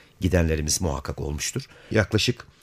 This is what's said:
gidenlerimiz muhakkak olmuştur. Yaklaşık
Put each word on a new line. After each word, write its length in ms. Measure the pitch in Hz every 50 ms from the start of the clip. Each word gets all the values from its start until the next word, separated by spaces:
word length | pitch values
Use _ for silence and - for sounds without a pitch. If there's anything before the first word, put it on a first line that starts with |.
| - - _ -
gidenlerimiz 600 | 82 92 87 90 85 80 80 78 78 76 - -
muhakkak 380 | 92 78 69 65 - - 71 -
olmuştur. 440 | - 73 73 73 - - - - - - - - - -
Yaklaşık 560 | - 110 104 - - 107 - - 123 - - - - _